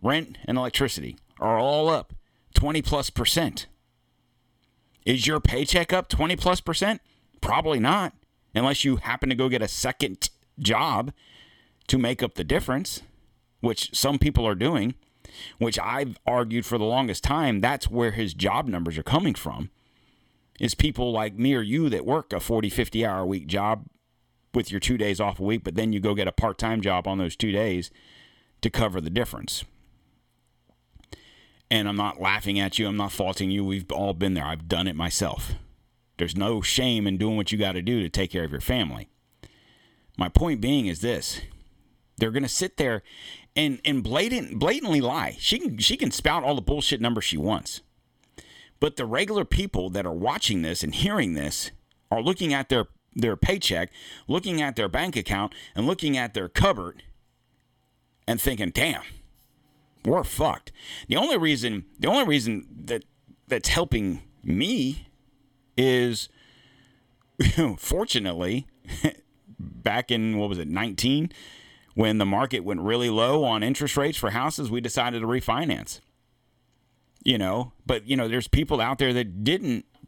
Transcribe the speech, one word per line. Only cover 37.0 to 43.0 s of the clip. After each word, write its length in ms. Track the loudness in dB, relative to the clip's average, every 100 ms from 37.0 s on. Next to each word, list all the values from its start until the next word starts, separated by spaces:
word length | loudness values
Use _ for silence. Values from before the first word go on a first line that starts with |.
| 0
in 120 | 0
doing 200 | 0 0
what 140 | 0
you 80 | 0
gotta 240 | 0 -2
do 180 | -2 0
to 80 | 0
take 220 | -2 -2
care 120 | -2
of 80 | -4
your 80 | -4
family. 480 | -2 -2 -2 -6 -14 _ _ _ -20 _ _ _ _ _ _ -4
My 120 | 2
point 320 | 4 4 0
being 260 | 2 2 2
is 140 | -2
this. 400 | -2 -2 -4 -8 -10 -16 -20 _ _ _ _ -4
They're 140 | -2
gonna 180 | 0 -2
sit 280 | -2 -4 -2
there 260 | -2 -2